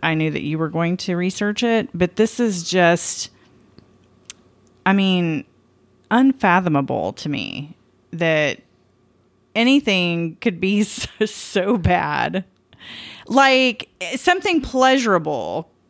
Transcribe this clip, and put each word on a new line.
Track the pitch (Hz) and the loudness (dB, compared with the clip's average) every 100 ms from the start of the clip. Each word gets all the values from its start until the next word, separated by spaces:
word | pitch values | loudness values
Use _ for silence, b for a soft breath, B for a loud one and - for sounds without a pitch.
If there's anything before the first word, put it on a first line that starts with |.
I | 160 | -2
knew | 160 156 | 0 -2
that | 147 | -4
you | 147 156 | -4 -4
were | 160 | -4
going | 165 170 175 | -2 -2 -2
to | - 175 | -4 -2
research | 180 - 208 208 | -2 -2 -4 -2
it. | 233 226 - | 0 0 -2
But | 170 180 - | -2 -2 0
this | 226 - | 0 0
is | 233 180 170 | -2 -2 -2
just, | 185 170 170 - - - _ b b _ _ _ _ _ _ - - _ _ _ _ 185 | 4 4 4 0 -8 -10 _ b b _ _ _ _ _ _ -20 -20 _ _ _ _ 0
I | |
mean, | 196 190 185 170 151 - _ _ _ _ _ - | 2 2 2 0 -4 -8 _ _ _ _ _ 0
unfathomable | 226 269 262 196 180 180 143 135 120 82 | 2 4 4 2 2 2 0 0 -4 -6
to | - 151 | -6 -6
me | 135 76 - 147 - _ _ _ | -6 -6 -10 -12 -16 _ _ _
that | 160 165 156 147 - _ _ _ _ _ _ _ _ _ | -4 0 2 0 -2 _ _ _ _ _ _ _ _ _
anything | 214 240 277 254 190 175 170 165 160 | 0 4 4 4 2 0 -2 -4 -4
could | 233 170 | -4 -2
be | 185 208 | 0 2
<laughs> | |
so, | 208 - - - 214 | 0 -2 -6 -4 -4
so | - - 202 190 226 | -4 -4 -2 0 0
bad. | 180 180 151 147 - 180 - _ _ - B B B B B | 2 0 0 -2 -2 -4 -8 _ _ -20 B B B B B
Like, | 247 269 254 254 226 - - 175 240 | 4 4 4 2 -2 -10 -14 -8 -2
something | - 359 403 330 | 0 0 0 0
pleasurable | 254 262 262 269 233 180 156 135 80 113 - _ _ | 0 2 4 4 2 0 0 -6 -4 -8 -10 _ _